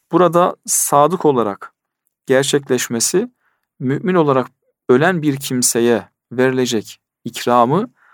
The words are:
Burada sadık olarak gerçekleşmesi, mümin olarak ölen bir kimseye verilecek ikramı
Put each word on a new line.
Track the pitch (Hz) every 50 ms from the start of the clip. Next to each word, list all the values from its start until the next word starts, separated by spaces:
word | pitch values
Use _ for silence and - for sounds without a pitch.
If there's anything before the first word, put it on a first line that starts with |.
| _ -
Burada | 160 170 180 170 165 170 180 190 - - -
sadık | - - - - - 151 143 147 156 185 185 -
olarak | 151 135 120 110 104 98 - - - _ _ _ _ _ _ _ _ _ _ _
gerçekleşmesi, | - 131 131 135 135 - 143 139 - 131 120 - - 120 117 - - - 180 233 247 _ _ _ _ _ _ _ _ _ -
mümin | 143 127 139 - 139 185 185
olarak | 175 156 143 135 131 120 - _ _ _ _ _ _ _ -
ölen | 123 127 151 180 185 165
bir | 151 151 135
kimseye | 139 - - 131 127 120 - - 120 117 120 117 101 95 - _ _ _ -
verilecek | 117 123 127 131 131 127 127 120 117 107 98 - - _ _ _ _ _ -
ikramı | 117 - - - 127 123 123 117 123 147 185 240 247 _ _ _ _